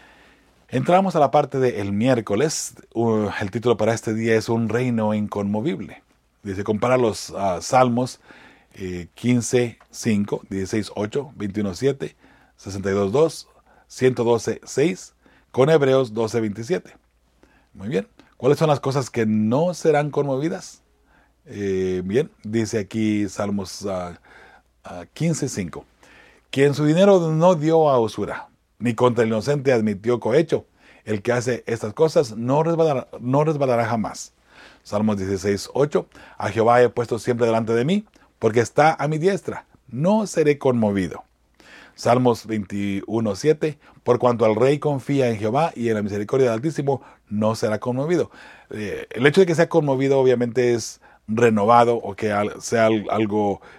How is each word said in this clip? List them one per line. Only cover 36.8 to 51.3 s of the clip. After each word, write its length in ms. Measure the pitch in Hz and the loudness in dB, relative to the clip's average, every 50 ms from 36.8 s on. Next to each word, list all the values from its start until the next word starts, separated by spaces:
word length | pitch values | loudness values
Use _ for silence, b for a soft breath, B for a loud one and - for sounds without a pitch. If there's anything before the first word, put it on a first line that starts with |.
| 123 113 | 6 4
puesto 280 | - 123 117 - 127 | 2 -2 -4 -4 -4
siempre 300 | 113 - 127 120 117 120 | -4 -2 -2 0 2 2
delante 260 | 113 113 113 117 110 117 | 2 2 0 0 0 0
de 120 | 117 120 | 0 2
mí, 200 | 151 196 208 214 _ b b b b b | 0 0 -2 -2 _ b b b b b
porque 220 | - - 113 107 120 | -2 0 2 2 2
está 340 | 113 - - - 147 160 156 | 0 2 2 4 4 4 4
a 140 | - 139 | 0 -2
mi 100 | 147 156 | -4 -2
diestra. 480 | 151 156 190 202 170 - - - - - _ _ _ _ | 0 0 0 0 -2 -6 -8 -12 -12 -14 _ _ _ _
No 400 | - 117 123 156 185 214 220 208 | -12 -6 -2 0 2 2 0 0
seré 320 | 185 - 170 156 147 143 139 | -2 0 0 2 2 2 2
conmovido. 640 | - 135 123 120 110 104 101 98 90 82 - - - _ _ _ _ _ _ B B B B B B B B | 2 0 2 2 2 2 2 0 0 -2 -6 -12 -18 _ _ _ _ _ _ B B B B B B B B
Salmos 500 | B - 120 120 123 127 123 113 - - | B 2 2 2 4 4 2 0 0 -4
veintiuno 920 | 104 113 107 98 - 104 101 101 101 98 95 - - 110 117 113 107 98 | -6 -6 -6 -6 -6 -6 -6 -4 -4 -4 -6 -6 -4 -4 -2 -2 -2 -4
siete. 440 | 92 - 151 156 151 165 156 143 b b b b b - | 0 2 0 2 2 0 -6 -6 b b b b b 0
Por 160 | - 123 113 | 2 2 4
cuanto 260 | 123 120 120 107 117 | 4 2 4 4 2
al 100 | 110 107 | 2 4
rey 220 | 107 123 135 151 | 4 4 4 2
confía 520 | 143 143 151 143 131 - - 143 139 127 120 | 2 0 -2 -2 -2 -4 -2 0 0 0 0
en 80 | 113 | 0
Jehová 340 | 101 107 107 113 139 165 165 - | -2 -4 -2 0 0 -2 -2 -4
y 140 | 120 117 113 | -4 -2 -2
en 60 | 110 | -2
la 80 | 107 104 | -2 -2
misericordia 420 | 101 104 101 107 101 139 135 131 | -4 -4 -6 -4 -2 0 2 2
del 80 | 120 113 | 2 0
Altísimo, 460 | 113 123 165 147 - 139 139 135 123 B B B B B - | -2 -4 -6 -4 -4 -2 -2 -4 -4 B B B B B -8
no 260 | 107 104 107 110 113 | -4 -2 0 0 0
será 240 | - - 110 107 104 | 0 -2 -2 -2 -4
conmovido. 500 | - 127 123 131 143 160 180 160 113 - B B B B B B B B | -4 -4 -4 -4 -2 0 0 0 -2 -4 B B B B B B B B
Eh, 380 | - 107 107 - - - - - | -10 -10 -8 -8 -8 -10 -12 -10
el 160 | - - 123 | -4 0 0
hecho 160 | 147 147 190 | 2 4 4
de 60 | 190 | 4
que 80 | 175 160 | 4 4
sea 140 | 147 170 160 | 0 2 2
conmovido, 500 | - 165 147 143 135 131 139 135 139 135 | 2 2 2 2 0 0 2 2 2 4
obviamente, 560 | 131 131 123 120 123 120 113 127 123 120 120 | 4 4 4 2 0 -2 0 0 2 2 2
es 260 | 117 - - - _ b b b b b | 0 -2 -8 -14 _ b b b b b
renovado 680 | - | -4